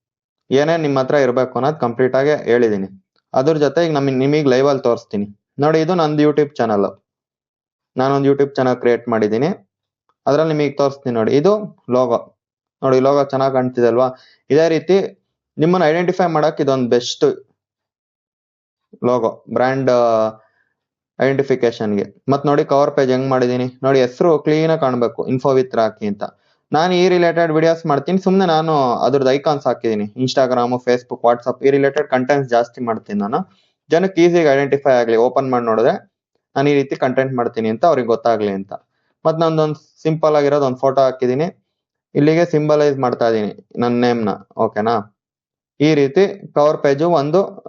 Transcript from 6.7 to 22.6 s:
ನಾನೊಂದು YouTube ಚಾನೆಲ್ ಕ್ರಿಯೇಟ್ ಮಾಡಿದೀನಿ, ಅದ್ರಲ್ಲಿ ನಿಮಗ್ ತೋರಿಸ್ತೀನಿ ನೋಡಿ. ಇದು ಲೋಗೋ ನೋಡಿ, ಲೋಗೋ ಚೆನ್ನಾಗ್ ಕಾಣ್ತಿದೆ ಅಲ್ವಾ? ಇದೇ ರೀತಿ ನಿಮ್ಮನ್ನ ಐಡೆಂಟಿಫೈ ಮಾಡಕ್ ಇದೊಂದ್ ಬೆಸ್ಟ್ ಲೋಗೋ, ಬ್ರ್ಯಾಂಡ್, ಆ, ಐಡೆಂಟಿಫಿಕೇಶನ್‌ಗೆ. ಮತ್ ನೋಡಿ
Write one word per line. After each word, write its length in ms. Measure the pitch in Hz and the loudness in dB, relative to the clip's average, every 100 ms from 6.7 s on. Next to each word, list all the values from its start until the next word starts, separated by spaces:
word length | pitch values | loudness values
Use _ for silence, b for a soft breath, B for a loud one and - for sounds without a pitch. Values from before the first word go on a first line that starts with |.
| 101 98 - _ _ _ _ _ _ _ _ _ 131 | 0 -2 -6 _ _ _ _ _ _ _ _ _ -4
ನಾನೊಂದು 300 | 131 139 139 | 0 2 0
YouTube 260 | 139 139 | 0 0
ಚಾನೆಲ್ 220 | 139 127 123 | 0 -2 0
ಕ್ರಿಯೇಟ್ 320 | 120 117 120 | 0 -2 -2
ಮಾಡಿದೀನಿ, 400 | 113 104 110 156 214 _ _ _ _ _ _ 131 | -2 0 -2 -4 -6 _ _ _ _ _ _ -2
ಅದ್ರಲ್ಲಿ 280 | 147 160 | 0 0
ನಿಮಗ್ 220 | 151 143 143 | -2 -2 -2
ತೋರಿಸ್ತೀನಿ 380 | 139 139 131 | -2 -2 -6
ನೋಡಿ. 220 | 117 110 139 | -2 0 2
ಇದು 480 | 180 214 208 - - | 2 0 -4 -16 -4
ಲೋಗೋ 480 | 123 127 117 - _ _ _ _ _ | -2 0 -2 -4 _ _ _ _ _
ನೋಡಿ, 180 | 135 131 | 0 2
ಲೋಗೋ 240 | 135 143 | 2 2
ಚೆನ್ನಾಗ್ 280 | 139 135 135 | 0 -2 -2
ಕಾಣ್ತಿದೆ 340 | 131 127 127 117 | -2 -2 0 0
ಅಲ್ವಾ? 240 | 117 127 B B B _ | 2 0 B B B _
ಇದೇ 180 | 143 165 | 2 2
ರೀತಿ 580 | 160 160 196 - - _ _ _ - | 0 0 0 0 -10 _ _ _ -2
ನಿಮ್ಮನ್ನ 260 | 160 180 | 0 2
ಐಡೆಂಟಿಫೈ 420 | 156 165 175 - 175 | 2 0 -2 -2 -2
ಮಾಡಕ್ 340 | 156 151 156 | 0 -2 0
ಇದೊಂದ್ 300 | 139 135 120 | -2 0 0
ಬೆಸ್ಟ್ 560 | 120 123 - 143 - - _ _ _ _ _ _ _ _ _ _ _ _ _ _ - | 0 -2 -2 -2 -2 -12 _ _ _ _ _ _ _ _ _ _ _ _ _ _ -6
ಲೋಗೋ, 400 | 120 123 110 - - | -2 0 -2 -6 -12
ಬ್ರ್ಯಾಂಡ್, 380 | 113 127 135 131 | -4 -4 -2 0
ಆ, 400 | 123 117 113 110 110 b b b b _ _ _ - | 2 2 2 -2 -6 b b b b _ _ _ -2
ಐಡೆಂಟಿಫಿಕೇಶನ್‌ಗೆ. 1040 | 131 135 139 127 120 - 110 101 - _ - | 0 0 0 0 0 -2 -2 -2 -4 _ -4
ಮತ್ 160 | 139 147 | -2 0
ನೋಡಿ 180 | 147 | 0